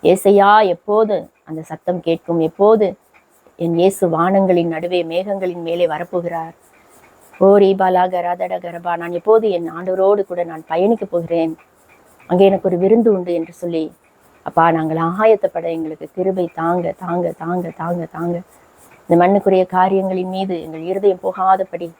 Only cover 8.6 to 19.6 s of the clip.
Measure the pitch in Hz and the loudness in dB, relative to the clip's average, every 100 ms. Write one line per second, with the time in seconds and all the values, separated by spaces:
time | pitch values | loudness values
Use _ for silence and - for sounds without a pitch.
8.6 | 175 170 175 170 170 175 208 220 220 175 | -8 -10 -8 -8 -6 -6 4 4 4 -2
9.6 | 165 165 185 190 190 202 196 180 170 160 | -6 -8 -6 0 2 2 0 -4 -6 -8
10.6 | 151 160 196 226 190 175 165 170 165 160 | -6 0 0 0 -2 -6 -2 -2 -2 -6
11.6 | _ _ _ _ _ _ _ 175 196 190 | _ _ _ _ _ _ _ 2 4 2
12.6 | 190 180 190 226 226 196 180 170 165 175 | -2 -2 2 4 2 0 -2 -6 -6 -10
13.6 | 175 165 156 _ _ _ _ _ - - | -8 -6 -6 _ _ _ _ _ -6 2
14.6 | 165 165 160 160 165 185 220 208 190 170 | 2 2 0 -2 -2 0 2 2 0 -4
15.6 | 170 165 160 156 156 - 185 185 175 - | -6 -6 -8 -10 -14 -6 -4 -2 -6 -4
16.6 | 165 180 170 170 180 175 175 165 165 180 | -2 -2 -4 -8 -6 -4 -4 -6 -6 -6
17.6 | 175 - 165 175 160 - 170 175 - _ | -6 -8 -8 -6 -8 -8 -8 -8 -10 _
18.6 | _ _ _ _ _ 170 180 202 196 190 | _ _ _ _ _ 4 4 4 2 2